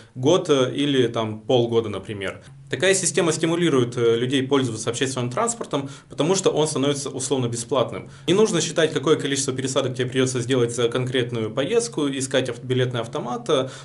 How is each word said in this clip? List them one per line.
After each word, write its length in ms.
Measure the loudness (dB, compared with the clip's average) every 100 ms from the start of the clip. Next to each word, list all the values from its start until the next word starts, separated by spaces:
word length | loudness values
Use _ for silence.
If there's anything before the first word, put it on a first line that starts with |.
| -16 -2
год, 340 | 2 2 4
э, 240 | 2 4
или 320 | 0 0 2 2
там 360 | 0 -4 -6
полгода, 480 | 2 2 4 2 0
например. 520 | -6 -8 -6 -6 -8 -16 -20 -10
Такая 280 | 0 2 2
система 360 | 0 0 0
стимулирует, 640 | 0 0 2 4 2 2 2
э, 220 | 2 2
людей 240 | 2 0
пользоваться 480 | 2 2 2 -2 -6
общественным 400 | -2 -2 -2 -4
транспортом, 580 | -2 -2 -4 -4 -6 -6 -12 -18
потому 240 | -4 0
что 160 | 2 2
он 180 | 2 0
становится 440 | 2 0 0 -4
условно 360 | -6 -2 0 0
бесплатным. 640 | -4 -2 0 0 -4 -12 -8 0
Не 80 |
нужно 260 | 4 4 2
считать, 320 | 0 2 2
какое 260 | 2 2 2
количество 360 | 2 -2 -2
пересадок 420 | -2 -2 0 -2 -2
тебе 140 | -2
придется 320 | 2 0 0
сделать 340 | 0 2 2 2
за 140 | 0
конкретную 600 | 0 -2 -2 -2 -2 -4
поездку, 580 | -2 0 0 0 -2 -2
искать 400 | -2 -2 0 -2
авт-, 140 | -6
билетный 380 | -2 0 0 -2
автомат, 460 | -6 -6 -6 -6 0
э, 200 | 0 0 -8